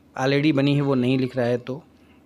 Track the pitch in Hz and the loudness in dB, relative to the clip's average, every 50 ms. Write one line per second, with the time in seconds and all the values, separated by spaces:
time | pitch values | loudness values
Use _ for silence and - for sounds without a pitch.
0 | _ _ - - 131 135 139 143 143 156 156 143 139 143 143 143 143 139 139 127 | _ _ -6 -4 -2 0 0 2 2 2 2 2 2 2 2 2 0 0 0 0
1 | 123 123 131 131 131 123 - 131 120 117 123 120 120 - 127 151 - _ _ _ | 2 2 0 0 -2 -2 -2 -2 -2 -2 -2 -4 -6 -8 -12 -12 -14 _ _ _
2 | - - - - - | -20 -20 -20 -20 -20